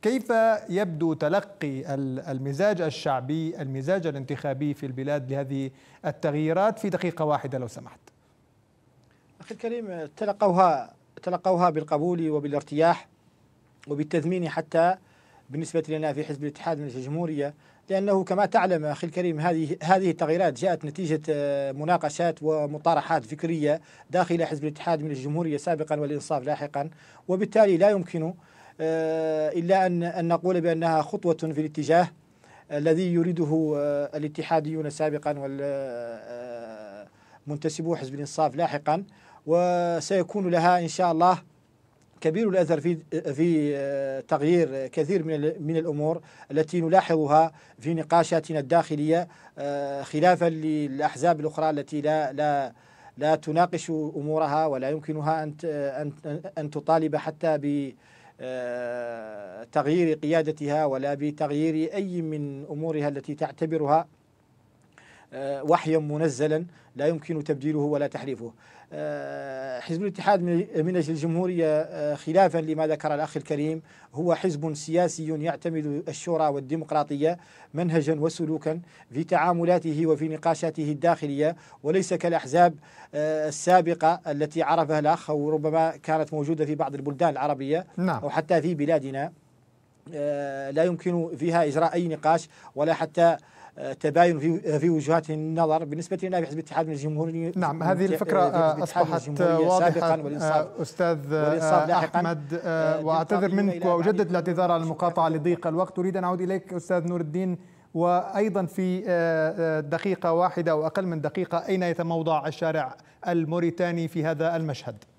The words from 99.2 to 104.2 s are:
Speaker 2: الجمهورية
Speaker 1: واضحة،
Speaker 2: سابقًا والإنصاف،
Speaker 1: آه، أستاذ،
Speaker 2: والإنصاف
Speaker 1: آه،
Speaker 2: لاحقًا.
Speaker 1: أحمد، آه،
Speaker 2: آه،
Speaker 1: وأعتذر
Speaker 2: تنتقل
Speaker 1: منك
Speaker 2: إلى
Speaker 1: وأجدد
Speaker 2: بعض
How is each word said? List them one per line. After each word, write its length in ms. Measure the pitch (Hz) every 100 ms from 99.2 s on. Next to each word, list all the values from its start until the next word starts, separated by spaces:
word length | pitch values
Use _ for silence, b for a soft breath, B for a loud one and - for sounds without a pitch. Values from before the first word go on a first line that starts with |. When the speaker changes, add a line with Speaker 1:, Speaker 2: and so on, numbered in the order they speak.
| 143 147
Speaker 2:
الجمهورية 280 | 175 165 160
Speaker 1:
واضحة، 240 | 185 175
Speaker 2:
سابقًا 300 | 170 165 160
والإنصاف، 300 | 147 147 156 156
Speaker 1:
آه، 260 | 151 -
أستاذ، 520 | 160 - 175 160 139
Speaker 2:
والإنصاف 500 | 156 151 160 160 151
Speaker 1:
آه، 20 | 156
Speaker 2:
لاحقًا. 340 | 175 165 175
Speaker 1:
أحمد، 340 | 170 165 143 165
آه، 360 | 170 160 156 156
Speaker 2:
آه، 60 | 156
Speaker 1:
وأعتذر 340 | 160 160 202
Speaker 2:
تنتقل 140 | 190 190
Speaker 1:
منك 200 | 202 175
Speaker 2:
إلى 140 | 180
Speaker 1:
وأجدد 280 | 170 175
Speaker 2:
بعض 100 | 196